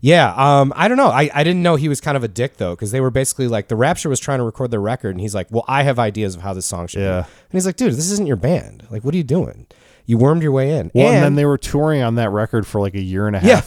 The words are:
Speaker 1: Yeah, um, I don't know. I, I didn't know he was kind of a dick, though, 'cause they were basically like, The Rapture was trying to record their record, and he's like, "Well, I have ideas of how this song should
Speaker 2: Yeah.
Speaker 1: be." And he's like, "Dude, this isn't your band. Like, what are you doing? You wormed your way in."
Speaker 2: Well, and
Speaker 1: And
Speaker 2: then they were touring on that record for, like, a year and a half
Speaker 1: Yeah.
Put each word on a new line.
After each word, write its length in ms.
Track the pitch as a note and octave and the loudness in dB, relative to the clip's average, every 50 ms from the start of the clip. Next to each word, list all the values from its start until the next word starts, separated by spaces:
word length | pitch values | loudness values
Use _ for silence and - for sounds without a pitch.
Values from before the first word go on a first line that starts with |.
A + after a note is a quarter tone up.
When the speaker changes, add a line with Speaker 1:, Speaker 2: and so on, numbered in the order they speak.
| - | 6
Speaker 1:
Yeah, 300 | C3 E3+ F3 D3 A#2 F2 | 6 6 6 4 2 2
um, 380 | - C3+ C#3+ C#3+ C#3 C#3 C3+ C3+ | 2 2 4 6 4 4 2 2
I 120 | - E3 G#3+ | 0 0 2
don't 100 | B3 B3+ | 2 4
know. 120 | C#4 G#3 | 2 2
I, 200 | B2+ C3 D3+ D3 | 4 2 0 0
I 120 | - C#3+ D3 | 0 0 0
didn't 180 | E3 F3 F#3 | 0 0 2
know 140 | F3 F3 E3 | 2 2 2
he 120 | C#3+ D3 D#3 | 2 0 0
was 140 | C#3+ - | -2 -2
kind 160 | - D3+ C#3+ C#3 | -2 -4 -2 -2
of 60 | A#2+ | -2
a 40 | A2+ | -4
dick, 300 | F#2 G2+ B2 C#3 _ _ | -4 -4 -4 -4 _ _
though, 180 | G#2 F2+ F2 | -6 -6 -4
'cause 140 | - - G#2 | -6 -6 -4
they 100 | G#2+ C3 | -2 -2
were 100 | C3 C3 | -2 0
basically 360 | A2+ C3+ C3+ C3+ - - C3+ A#2+ | 0 0 -2 -2 -2 -4 -2 -2
like, 200 | A#2 G#2 G2+ _ | -2 -2 -2 _
The 80 | A#2 | -2
Rapture 340 | A2 B2 D3 F3 - - D#3+ | 0 0 0 0 -2 -4 -4
was 100 | C3+ - | -4 -4
trying 200 | - - C#3 C3 | -4 -4 -4 -2
to 40 | B2 | -2
record 280 | A2+ - - C3 A#2+ | -4 -4 -6 -6 -4
their 100 | A#2 G#2 | -2 -2
record, 300 | G2+ G#2 A#2+ - - G#2+ | -2 -2 -4 -4 -6 -6
and 100 | F#2+ F2+ | -6 -6
he's 140 | G2 A2 G2 | -6 -6 -6
like, 100 | G2+ F2+ _ | -6 -6 _
"Well, 120 | A2 A2+ - - | -4 -4 -2 0
I 160 | C3+ C#3 C#3+ | 0 0 2
have 160 | C#3+ C3 A#2 | 0 0 0
ideas 340 | A#2 G#2+ G2+ G#2+ G#2+ G2 F#2 | 0 -2 -2 -4 -4 -4 -6
of 80 | F2 | -8
how 140 | F2 G2 F#2+ | -10 -10 -8
this 100 | F#2+ F2+ | -8 -8
song 220 | - - F2 F2 F2 | -8 -8 -8 -10 -8
should 140 | - G2+ | -6 -4
Speaker 2:
Yeah. 200 | G2 F#2+ F#2 F2+ | -2 -2 -2 -2
Speaker 1:
be." 60 | F#2 - | -4 -6
And 240 | - _ _ _ | -12 _ _ _
he's 160 | - F#3 F#3 F#3+ | -6 -4 -4 -4
like, 80 | F3 | -4
"Dude, 180 | - B3+ G#3+ B2 | -2 -2 -2 0
this 160 | A#2+ D#3+ F3+ | -2 -2 -4
isn't 140 | G#3 G3+ G#3 | -2 -2 -2
your 100 | D#3 C3 | -2 -2
band. 520 | F#2+ - C3 F3+ - - G#2 G2+ - - - | -2 0 -2 -2 -2 -4 -8 -20 -20 -18 -12
Like, 140 | A2 G#2+ G#2 | -12 -6 -6
what 80 | C3 D#3+ | -4 -2
are 40 | F3+ | -2
you 60 | D#3+ | -2
doing? 440 | A#2+ C#3+ F3+ - A#1 - - - _ _ _ _ _ _ _ _ - | 0 -2 -2 -2 -4 -8 -16 -20 _ _ _ _ _ _ _ _ 0
You 100 | A#2 A2+ | 2 4
wormed 240 | A#2+ C#3 D#3 E3+ | 6 4 4 2
your 100 | D#3 D3+ C3+ | 2 0 0
way 180 | C3+ C3 C#3 D#3+ | 0 0 0 0
in." 140 | C#3+ F2 D#2+ - | -2 -4 0 2
Speaker 2:
Well, 100 | A#2+ - | 4 4
and 120 | A#3 B3 - | 6 6 4
Speaker 1:
And 60 | C#3+ | 4
Speaker 2:
then 120 | C#3+ C#3+ | 4 4
they 100 | C#3+ D3 | 2 2
were 140 | D3 C#3+ C3+ | 2 0 0
touring 420 | - - - C#3+ D3+ D#3 D#3 C#3+ | -2 -2 -2 0 0 2 0 0
on 140 | B2+ A#2 A2+ | 0 0 0
that 160 | A#2 A#2 G#2 | 0 0 0
record 340 | G2 G#2 G#2+ - - A#2 G2+ | 0 -2 -2 0 -2 -4 -4
for, 160 | - - G#2+ | -2 -2 -2
like, 140 | G2+ G2+ F#2 | -2 -2 -4
a 60 | G2+ | -6
year 260 | F#2+ F#2 F#2 F#2+ G#2 G#2+ | -6 -4 -2 -2 -2 0
and 80 | G#2 | 0
a 40 | G2 | 2
half 80 | F2 - | 4 4
Speaker 1:
Yeah. 140 | B3 E3+ C3+ | 4 4 2